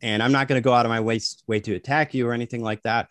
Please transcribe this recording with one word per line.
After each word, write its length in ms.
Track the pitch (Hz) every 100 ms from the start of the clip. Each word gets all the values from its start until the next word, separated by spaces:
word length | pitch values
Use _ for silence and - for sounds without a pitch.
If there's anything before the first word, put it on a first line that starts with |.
and 220 | 113 107
I'm 100 | 120
not 160 | 139 135
gonna 140 | 131
go 100 | 123
out 140 | 120 117
of 40 |
my 100 | 113
way, 200 | 110 113 - - -
way 140 | 107
to 140 | 104
attack 400 | 90 - 147 147
you 120 | 131 117
or 60 |
anything 300 | 120 117 120
like 200 | 113 107
that, 240 | 113 113 -